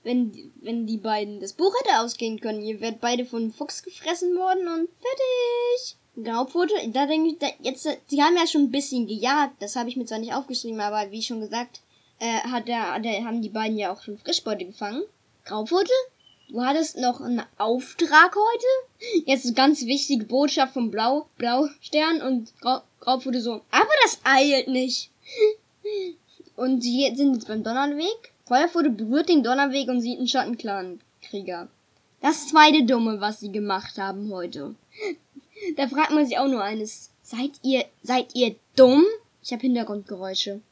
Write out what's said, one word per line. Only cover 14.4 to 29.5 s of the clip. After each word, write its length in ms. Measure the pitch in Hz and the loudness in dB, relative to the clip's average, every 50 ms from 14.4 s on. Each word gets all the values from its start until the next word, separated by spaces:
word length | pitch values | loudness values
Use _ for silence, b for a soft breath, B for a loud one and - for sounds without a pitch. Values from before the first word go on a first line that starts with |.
| - 226 214 185 185 | -2 -4 -6 -6 -6
gefangen. 380 | 180 220 - 214 202 220 277 403 - _ _ _ _ _ _ - | -12 -12 -10 -10 -8 -8 -8 -10 -10 _ _ _ _ _ _ -14
Graupfote, 480 | - 277 - - - 330 370 403 - 508 523 508 - _ _ _ _ _ _ _ - | -10 -8 -6 -4 0 0 0 2 2 2 0 0 -4 _ _ _ _ _ _ _ -10
du 120 | - 226 | -6 -4
hattest 360 | 247 254 285 320 320 - - | -2 0 0 0 0 -2 -4
noch 220 | - 254 247 247 - | -2 -2 -2 -2 -2
einen 240 | - 240 247 226 - - _ | -4 -4 -4 -4 -4 -6 _
Auftrag 760 | - 208 226 240 254 254 - - - 339 311 302 311 339 370 - | -4 -2 0 0 -2 -4 -6 -2 -2 0 6 8 8 8 8 6
heute? 880 | 403 427 453 466 480 480 508 523 523 508 _ _ - 453 480 440 330 294 | 2 2 2 2 2 2 2 2 0 -2 _ _ -14 -8 -2 -2 0 2
Jetzt 200 | - 269 254 - | 2 0 0 0
eine 100 | 240 226 | -2 2
ganz 300 | 262 269 285 302 294 254 | 4 4 4 4 2 0
wichtige 380 | 226 269 277 - - 277 233 208 | -2 -2 -2 0 0 0 -2 -2
Botschaft 500 | - 226 269 285 285 - 311 269 262 - | 0 2 2 2 2 2 2 0 0 0
vom 160 | 262 233 220 | -4 -4 -2
Blau-, 380 | 185 214 220 247 269 294 302 _ _ | -2 0 0 0 0 0 -4 _ _
Blaustern 840 | - 240 240 240 254 302 285 - _ - - - 302 311 320 330 302 | -6 -2 0 2 2 0 0 -4 _ -10 -2 0 2 2 2 0 0
und 320 | - 262 262 240 220 - _ _ | 0 -2 -2 -2 -4 -6 _ _
Grau-, 200 | - 240 262 - - _ _ - | -2 -2 -2 -2 -4 _ _ -8
Graupfote 400 | - - 262 254 254 262 240 254 | -2 0 0 0 0 -4 -4 -2
so, 200 | 220 240 226 208 _ - | -2 -4 -6 -8 _ 0
„Aber 200 | - 262 427 453 622 587 480 | 2 2 4 4 4 4 4
das 160 | 392 - - - | 4 2 0 2
eilt 460 | 254 269 262 277 294 277 262 254 - | 4 4 6 6 4 4 2 0 0
nicht.“ 420 | 262 254 254 254 247 - - - _ _ B B B 480 427 427 427 427 _ _ _ _ - 415 427 403 381 359 311 _ _ _ _ _ - _ - | -2 -2 -2 -2 -4 -6 -8 -10 _ _ B B B 4 4 4 2 0 _ _ _ _ -8 -6 -6 -6 -6 -8 -10 _ _ _ _ _ -20 _ -8
Und 260 | - 247 254 262 247 | -4 0 0 0 0
sie 300 | 240 240 240 254 277 247 233 | 0 0 0 2 2 0 2
sind 180 | 269 285 277 262 | 2 2 2 2
jetzt 140 | 226 - - | 0 -2 -6
beim 140 | 214 220 202 | -6 -6 -4
Donnerweg. 680 | 220 233 262 277 294 285 294 330 392 453 - _ - _ _ _ | -2 -2 0 0 -2 -2 -2 -4 -4 -6 -6 _ -20 _ _ _
Feuerpfote 440 | - 240 262 320 339 339 339 285 302 | 2 2 4 4 2 2 2 2 2
berührt 380 | 226 196 220 214 254 302 339 | 0 -2 -2 0 0 0 4
den 160 | - 339 294 233 | 4 4 4 4
Donnerweg 460 | 233 | 4